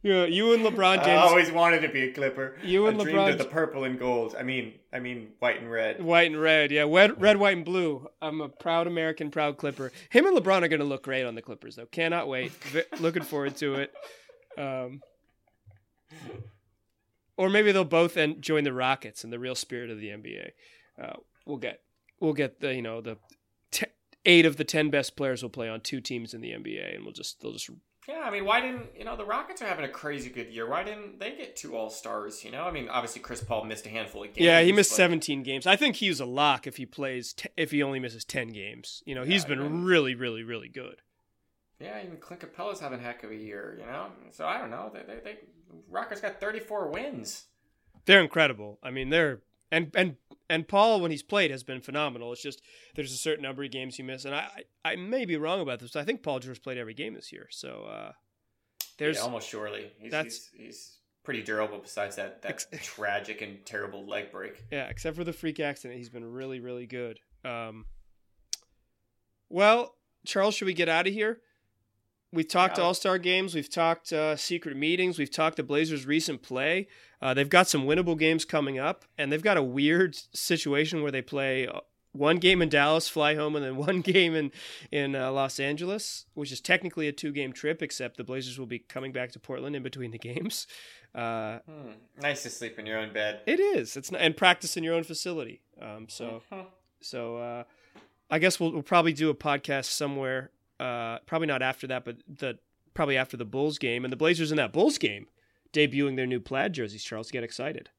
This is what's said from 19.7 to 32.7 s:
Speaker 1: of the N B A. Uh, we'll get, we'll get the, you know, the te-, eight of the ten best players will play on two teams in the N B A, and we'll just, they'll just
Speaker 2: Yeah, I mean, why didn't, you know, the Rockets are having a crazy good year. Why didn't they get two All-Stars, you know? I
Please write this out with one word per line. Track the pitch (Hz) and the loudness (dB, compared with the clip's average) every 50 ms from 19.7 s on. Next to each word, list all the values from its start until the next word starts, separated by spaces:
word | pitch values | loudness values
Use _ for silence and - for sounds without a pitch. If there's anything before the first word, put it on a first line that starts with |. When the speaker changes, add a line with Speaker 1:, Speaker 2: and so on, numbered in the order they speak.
| 123 120 120 117 | -8 -8 -8 -8
Speaker 1:
of | 113 107 | -10 -10
the | 107 104 | -10 -10
N | 101 107 | -12 -12
B | 110 - 52 50 | -12 -12 -12 -10
A. | 50 50 _ _ _ - - _ _ _ _ - - | -12 -14 _ _ _ -20 -20 _ _ _ _ -14 -12
Uh, | - - - - _ _ _ _ | -12 -12 -14 -16 _ _ _ _
we'll | - 147 123 | -10 -8 -6
get, | 123 117 - - _ _ _ _ _ _ _ _ | -6 -8 -8 -10 _ _ _ _ _ _ _ _
we'll | - 156 | 0 0
get | 156 135 143 131 - _ | 2 2 0 -2 -2 _
the, | - 139 131 | -4 -4 -4
you | 127 | -4
know, | 117 113 113 113 | -4 -6 -8 -8
the | 110 117 113 104 _ _ - _ _ _ _ _ _ _ | -8 -10 -12 -12 _ _ -20 _ _ _ _ _ _ _
te-, | - - - - _ _ _ _ _ _ _ | -4 -4 -4 -6 _ _ _ _ _ _ _
eight | 190 175 170 165 | 8 8 10 10
of | 160 143 | 8 4
the | 147 151 | 2 -4
ten | - - 156 151 151 | -2 0 0 2 2
best | 147 143 135 - _ | 2 0 0 -2 _
players | - 139 131 127 113 | -4 -2 -2 -2 -4
will | 127 117 | -6 -10
play | - 135 117 113 | -8 -6 -8 -6
on | 110 110 | -8 -8
two | 110 - 143 131 | -8 -8 -8 -6
teams | - - 131 120 117 117 | -6 -6 -6 -6 -8 -10
in | - 113 | -12 -12
the | 113 117 110 | -10 -10 -10
N | 110 | -10
B | 107 107 107 104 | -8 -8 -8 -8
A, | - 90 50 | -8 -8 -10
and | 50 52 | -10 -12
we'll | 52 | -12
just, | - - - - - _ | -12 -10 -10 -12 -12 _
they'll | - 57 | -10 -10
just | 55 55 - - - - _ _ _ _ - - | -8 -8 -10 -12 -14 -20 _ _ _ _ -14 -12
Speaker 2:
Yeah, | 294 330 | -10 -8
I | 302 240 | -6 -4
mean, | 202 202 196 | -4 -2 2
why | 196 220 240 | 4 4 4
didn't, | 247 254 254 - 226 - - - | 2 0 -6 -8 -12 -14 -16 -14
you | 214 | -10
know, | 226 - | -10 -8
the | - 208 | -8 -6
Rockets | 208 214 262 - - 381 - | -4 -4 -4 -4 -8 -10 -8
are | 247 | -6
having | 208 180 156 147 | -6 -4 -4 -4
a | 131 | -8
crazy | - - - 151 147 139 123 127 | -8 -8 -8 -6 -6 -6 -8 -10
good | - 127 113 - | -10 -10 -12 -10
year. | 113 113 113 | -8 -8 -6
Why | 117 139 170 | -4 -4 -4
didn't | 190 208 214 208 208 202 - - | -4 -6 -10 -12 -14 -16 -14 -10
they | 196 226 285 | -10 -10 -10
get | 330 285 - - | -10 -14 -14 -14
two | - - - 120 | -14 -12 -8 -6
All-Stars, | 113 110 110 - - - 113 107 107 104 107 107 - | -6 -6 -6 -8 -12 -8 -8 -6 -6 -6 -8 -12 -12
you | - 110 | -14 -12
know? | 117 135 | -10 -6
I | 165 180 | -6 -6